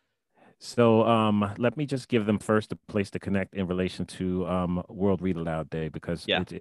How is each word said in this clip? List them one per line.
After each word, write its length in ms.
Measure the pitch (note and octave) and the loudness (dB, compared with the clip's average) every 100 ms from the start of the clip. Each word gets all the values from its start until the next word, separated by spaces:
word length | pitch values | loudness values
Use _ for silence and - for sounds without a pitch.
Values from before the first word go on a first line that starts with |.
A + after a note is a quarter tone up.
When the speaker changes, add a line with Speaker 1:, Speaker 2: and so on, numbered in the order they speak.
| _ _ _ _ _ _ | _ _ _ _ _ _
Speaker 1:
So, 400 | - - A#2 A2+ A2 | -6 4 6 6 6
um, 460 | A2+ A2 G#2 G2+ G#2 | 4 4 2 0 0
let 180 | A#2+ D3+ | -2 0
me 120 | C#3+ | -4
just 200 | C3 - | -6 0
give 200 | A#2+ G#2 | 0 2
them 100 | G2+ | 0
first 340 | - G#2+ - | 2 0 0
a 40 | - | -10
place 340 | - G#2 G2 | -6 -4 -4
to 80 | F2+ | -6
connect 360 | F#2+ G2 F#2 G2 | -4 -4 -4 -4
in 100 | F2+ | -2
relation 400 | F2+ F#2 - F2+ | 0 -2 -4 -8
to, 400 | - F#2 F#2 F2 | -4 -2 -2 -2
um, 360 | F#2 F2 F2 - | -2 0 -2 -4
World 320 | F2+ G2 F2+ | -2 0 0
Read 140 | F#2 E2 | 0 -2
Aloud 360 | E2 D#2+ D2+ | -4 -4 -6
Day, 180 | D#2+ D#2+ | -6 -6
because 340 | D#2 - E2 - | -8 -6 -6 0
Speaker 2:
Yeah. 140 | F2+ | -2
Speaker 1:
it's, 120 | F2+ E2+ | -2 -8